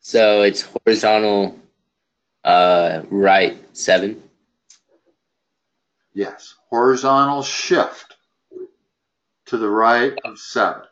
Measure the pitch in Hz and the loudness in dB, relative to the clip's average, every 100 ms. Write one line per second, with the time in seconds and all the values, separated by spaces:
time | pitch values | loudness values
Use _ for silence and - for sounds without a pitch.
0 | - 117 107 104 101 - - - - 110 | -2 2 4 4 2 0 -10 -4 -2 0
1 | 107 107 107 101 98 - _ _ _ _ | 2 2 2 0 -2 -8 _ _ _ _
2 | _ _ _ _ - 87 90 87 85 82 | _ _ _ _ 2 4 4 2 0 -4
3 | - 98 98 95 90 - - - - 92 | -6 0 2 4 2 -4 -20 -10 0 0
4 | 98 110 - _ _ _ _ _ _ _ | 0 -10 -20 _ _ _ _ _ _ _
5 | _ _ _ _ _ _ _ _ _ _ | _ _ _ _ _ _ _ _ _ _
6 | _ 98 98 - - _ _ 117 123 127 | _ -10 -10 -10 -20 _ _ 0 0 0
7 | 135 135 139 143 131 - - 170 104 - | 0 0 0 -2 -8 -10 -2 -2 -2 -8
8 | - _ _ _ _ 359 370 _ _ _ | -20 _ _ _ _ -20 -20 _ _ _
9 | _ _ _ _ - 113 107 107 113 120 | _ _ _ _ -10 -6 -2 0 2 2
10 | 123 - - - - 120 98 85 - | -2 -6 -16 -18 -10 -4 -4 -4 -18